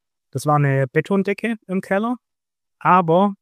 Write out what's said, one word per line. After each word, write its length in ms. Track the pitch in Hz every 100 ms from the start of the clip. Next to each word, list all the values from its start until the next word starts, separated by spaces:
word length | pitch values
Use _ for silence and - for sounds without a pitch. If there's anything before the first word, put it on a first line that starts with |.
| _ _ _
das 140 | 131 147
war 100 | 147
eine 300 | 143 135 135
Betondecke 640 | 160 156 196 196 202 220 226 -
im 140 | 185
Keller, 340 | - 196 226 247 _ _ _ _ _ _
aber 540 | 156 180 170 165 202 196